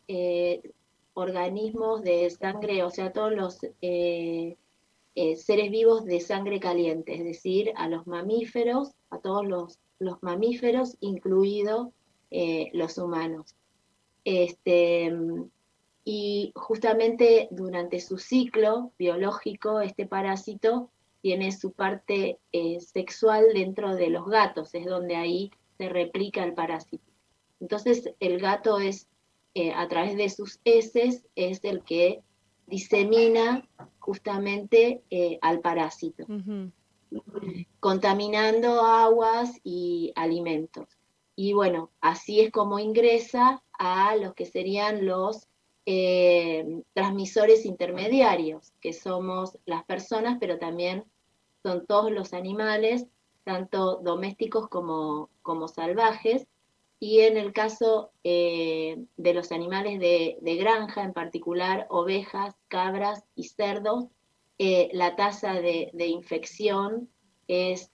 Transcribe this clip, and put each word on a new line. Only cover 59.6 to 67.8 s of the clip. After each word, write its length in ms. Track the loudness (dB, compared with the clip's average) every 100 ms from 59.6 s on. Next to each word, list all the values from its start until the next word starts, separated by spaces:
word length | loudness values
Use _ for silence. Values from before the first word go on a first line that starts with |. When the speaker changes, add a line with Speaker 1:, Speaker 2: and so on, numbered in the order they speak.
| -4 -4 -4 0
Speaker 1:
de, 380 | 2 2 0 -4
de 140 | -4 0
granja, 460 | 2 2 0 -6
en 100 | -6
particular 760 | -6 -8 -8 -6 -2 -2 -2 -2
ovejas, 640 | -2 0 -2 -4 -6 -8 -10 -8
cabras 560 | -4 -2 -2 -4 -6 -12 -16
y 100 | -12
cerdos, 600 | -4 -4 -2 -2 -2 -4 _ _ _ _ -2
eh, 320 | 2 4 2
la 240 | 0 -2 0
tasa 380 | -2 -2 -4
de, 360 | -2 -2 -2 -4
de 140 | -4 -4
infección 1040 | -4 -6 -8 -8 -4 0 0 -2 -6 -10 _ _ _ -4
es, 420 | -2 -2 -4